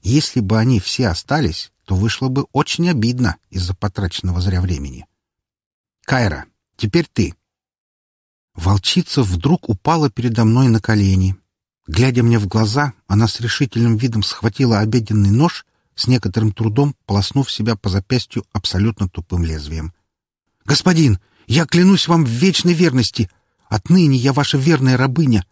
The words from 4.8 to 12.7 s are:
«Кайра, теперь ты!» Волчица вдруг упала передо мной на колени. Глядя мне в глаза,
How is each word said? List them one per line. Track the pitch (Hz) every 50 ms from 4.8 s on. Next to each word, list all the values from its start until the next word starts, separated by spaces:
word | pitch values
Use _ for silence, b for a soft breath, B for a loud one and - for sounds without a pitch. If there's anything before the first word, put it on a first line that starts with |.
| 69 69 64 62 - _ _ _ _ _ _ _ _ _ _ _ _ _ _ _ _ _ _ _ _
«Кайра, | - 135 131 120 101 80 69 - _ _ _ _ _ _
теперь | _ - 107 - 170 165 -
ты!» | _ - 101 73 - _ _ _ _ _ _ _ _ _ _ _ _ _ _ _ _ _ _ _ _ _ _ _ _
Волчица | - 82 92 101 101 - - - 180 175 - - 147 127
вдруг | 98 90 85 - 139 170 - - -
упала | 110 - _ - 160 170 151 139
передо | - - 117 123 113 113 117
мной | 110 113 123 131 127
на | 113 110
колени. | - - 110 107 101 98 95 95 92 92 95 - _ _ _ _ _ _ _ _ _ -
Глядя | 76 90 123 135 123 120
мне | 117 117 117 113
в | 104 95
глаза, | - 110 110 107